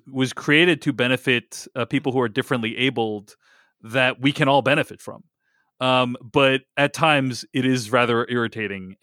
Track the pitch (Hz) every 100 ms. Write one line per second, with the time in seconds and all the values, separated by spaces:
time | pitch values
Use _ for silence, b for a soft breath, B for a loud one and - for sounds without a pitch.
0 | - 135 127 - - 147 180 151 151 113
1 | 123 127 - 123 - - - 131 117 139
2 | 135 127 117 104 - 127 113 113 131 120
3 | 113 104 101 - b b b b 113 123
4 | 127 123 135 143 139 139 120 151 - -
5 | - - - _ _ _ _ _ 131 127
6 | 127 123 120 143 135 131 - - 143 -
7 | 160 143 131 120 - 135 127 127 104 123
8 | 120 117 - 123 113 113 104 98 92 95